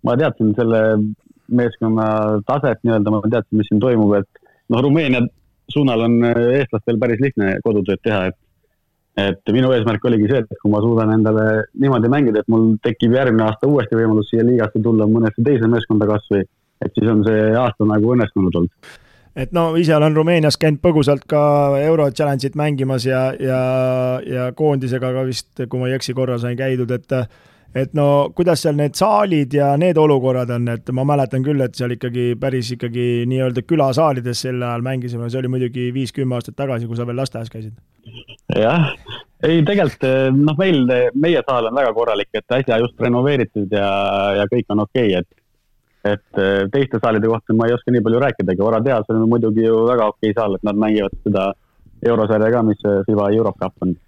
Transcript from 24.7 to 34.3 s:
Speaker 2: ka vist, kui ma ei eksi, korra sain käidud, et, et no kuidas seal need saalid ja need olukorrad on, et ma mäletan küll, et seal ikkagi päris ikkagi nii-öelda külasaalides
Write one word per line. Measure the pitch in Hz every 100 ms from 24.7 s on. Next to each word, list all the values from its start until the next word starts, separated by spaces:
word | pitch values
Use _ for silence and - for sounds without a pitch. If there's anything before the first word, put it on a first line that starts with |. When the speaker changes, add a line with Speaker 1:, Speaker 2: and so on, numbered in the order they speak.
| 139 131 127 127
Speaker 2:
ka | 127 131
vist, | 120 - - 120
kui | 127
ma | 127
ei | 131
eksi, | - 127
korra | 127 120
sain | 120 120
käidud, | 135 127 120 123
et, | - 131 120 _ _ _ _ 127
et | 135 151
no | 143 143 143 -
kuidas | 180 165
seal | 165 147
need | 147 -
saalid | 196 208 208 160 135
ja | 143 143 143
need | 180 160
olukorrad | 151 139 131 127 120 120
on, | 120
et | 117 - 127
ma | 139
mäletan | 143 127 131 131
küll, | 147
et | 123 -
seal | 123 120
ikkagi | 127 120 123 117
päris | 135 131 117
ikkagi | 123 123 117 120 120 120
nii-öelda | 131 131 120 -
külasaalides | 165 135 127 160 127 123